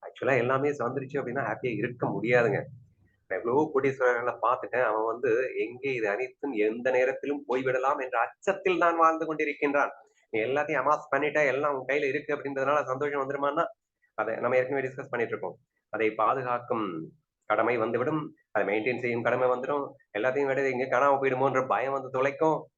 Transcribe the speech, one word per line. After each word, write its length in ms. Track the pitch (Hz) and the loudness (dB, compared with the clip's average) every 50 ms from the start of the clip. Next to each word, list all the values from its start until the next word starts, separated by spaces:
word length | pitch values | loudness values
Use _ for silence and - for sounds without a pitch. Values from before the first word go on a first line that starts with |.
| - | -14
ஆக்சுவலா 340 | - - - 110 117 135 | -16 -12 -4 0 2 2
எல்லாமே 340 | 127 117 123 131 131 135 147 | 2 2 2 0 0 0 0
வந்துருச்சு 460 | 143 - 117 120 131 135 131 131 143 | -2 -2 -4 -4 -4 -4 -8 -6 -6
அப்படின்னா 280 | 143 123 120 120 139 131 | -6 -6 -4 -4 -4 -2
ஹாப்பியா 320 | 107 107 - - 127 117 | -2 -4 -4 -4 -6 -4
இருக்க 300 | 104 107 123 127 - - | -2 -4 -6 -4 -4 -4
முடியாதுங்க. 560 | 127 107 98 98 113 123 123 120 113 98 87 76 - - - - - _ _ _ _ _ _ _ | -4 -2 -2 -2 2 4 4 4 4 2 0 -2 -6 -12 -20 -20 -20 _ _ _ _ _ _ _
நான் 120 | _ 98 92 | _ -6 -4
எவ்வளவோ 300 | - 117 120 143 156 151 151 | -2 2 2 2 2 2 2
கோடீஸ்வரர்களை 640 | 135 135 139 131 131 131 127 123 120 120 123 117 - - | 2 2 2 0 2 2 2 2 2 0 -2 -2 0 2
பார்த்துட்டேன். 400 | 113 123 127 127 113 - 120 127 | 0 0 0 -2 -4 0 0 2
அவன் 220 | 113 107 110 110 | 2 2 0 0
வந்து 480 | 113 113 120 127 131 110 120 131 127 - | -2 -2 -2 0 2 2 2 2 0 -2
எங்கே 380 | 98 104 113 123 123 131 139 131 | -4 -4 -4 -6 -6 -4 -4 -2
இது 140 | 120 110 101 | -2 0 -2
அனைத்தும் 440 | 101 127 131 127 - _ - 143 135 | -2 -2 -4 -6 -8 _ -8 -6 0
எந்த 380 | 107 104 110 110 120 120 131 | 2 2 2 0 0 0 2
நேரத்திலும் 540 | 127 127 127 127 131 131 - 135 143 143 143 - | 2 4 2 2 0 -2 -4 -4 -4 -6 -4 -2
போய்விடலாம் 500 | - 131 131 131 123 127 127 135 147 147 | -2 -2 0 0 0 0 0 0 0 0
என்ற 200 | 135 127 - 117 | -4 -4 0 0
அச்சத்தில் 600 | 117 123 - _ _ - 185 185 - 190 185 165 | 0 -2 -2 _ _ -2 -2 0 0 0 0 4
தான் 180 | 175 170 170 | 2 2 4
வாழ்ந்து 380 | 165 165 160 160 160 160 156 156 | 6 4 4 4 4 -2 -4 -2
கொண்டிருக்கின்றான். 560 | 151 156 147 143 - - 143 139 143 117 117 - - - _ _ _ _ _ | -2 -2 -2 -2 0 -2 0 2 2 0 0 -2 -10 -20 _ _ _ _ _
"நீ 100 | - 110 | -2 -2
எல்லாத்தையும் 420 | 107 117 131 143 147 147 160 139 127 | -2 0 0 -2 -2 0 0 0 2
அமாஸ் 340 | 139 151 147 - - - | 2 2 0 0 -2 0
பண்ணிட்ட, 300 | 139 147 151 143 151 151 | 0 0 2 2 2 2
எல்லாம் 280 | 139 123 135 151 151 143 | 2 2 2 0 0 -2
உன் 120 | 131 127 | -2 -2
கையில 220 | 131 135 147 147 139 | -2 -2 0 0 0
இருக்கு 260 | 131 147 147 - 147 | -2 -2 -2 -4 -4
அப்படின்றதுனால 480 | 143 - 139 139 135 135 135 147 151 139 | -4 -4 -6 -4 -2 0 2 2 2 2
சந்தோஷம் 380 | 135 131 131 147 147 143 143 | 0 -2 -2 -2 -2 -2 -2
வந்துருமான்னா?" 440 | 135 135 139 143 139 143 139 160 170 - - _ _ _ _ _ _ _ _ | -2 -2 -2 -2 0 0 2 0 -2 -2 -2 _ _ _ _ _ _ _ _
அதை 220 | - 107 107 113 | -4 -4 -2 -2
நம்ம 200 | - - 123 127 | -2 0 2 2
ஏற்கனவே 320 | 127 127 127 143 139 131 127 | 2 2 2 0 -2 -2 -4
டிஸ்கஸ் 220 | 127 - - - | -6 -8 -12 -6
பண்ணிட்டு 220 | - 117 117 - 113 | -2 -2 -2 -2 -2
இருக்கோம். 260 | 101 95 90 - - _ _ _ _ _ _ | -6 -6 -8 -10 -10 _ _ _ _ _ _
அதை 260 | - 107 110 110 107 | -4 0 0 0 2
பாதுகாக்கும் 1000 | - 110 110 123 135 127 123 123 120 120 - 123 117 107 98 87 80 80 78 - _ _ _ _ _ _ | 2 2 2 2 0 0 -2 -2 -4 -2 -2 -2 -2 -2 -2 -4 -6 -8 -10 -16 _ _ _ _ _ _
கடமை 320 | _ 107 123 113 113 123 | _ 0 2 2 2 2
வந்துவிடும், 580 | 120 110 113 117 117 - 151 151 156 147 - - _ _ _ | 2 0 0 0 0 0 0 0 -2 -4 -6 -12 _ _ _
அதை 140 | _ 107 98 95 | _ 0 0 2
மெயின்டெயின் 320 | 101 110 - 135 123 117 | 0 0 0 0 -2 -2
செய்யும் 220 | 120 123 120 120 117 | -2 -2 -2 0 0
கடமை 260 | 120 120 127 127 127 | 0 0 2 2 2
வந்துடும், 380 | 127 123 127 135 143 143 139 127 135 - _ _ _ 104 | 2 0 0 -2 -2 -2 -4 -6 -10 -18 _ _ _ -2
எல்லாத்தையும் 280 | 110 131 127 143 143 | 0 0 0 0 0
விட 240 | 135 135 131 139 135 | 0 0 0 0 0
எங்க 140 | 131 120 131 | 0 0 -2
காணாம 340 | 131 - 120 139 143 139 135 | 0 2 4 4 4 4 4
போயிடுமோன்ற 460 | 135 135 127 127 135 135 131 131 123 | 2 0 2 2 2 2 2 2 0
பயம் 260 | 113 101 104 120 135 139 | 2 0 0 0 0 -2
வந்து 180 | 139 131 127 | -4 -6 -4
தொலைக்கும் 480 | 131 131 131 139 135 - 160 156 156 143 156 - _ | -2 0 0 0 0 2 2 2 2 0 -4 -10 _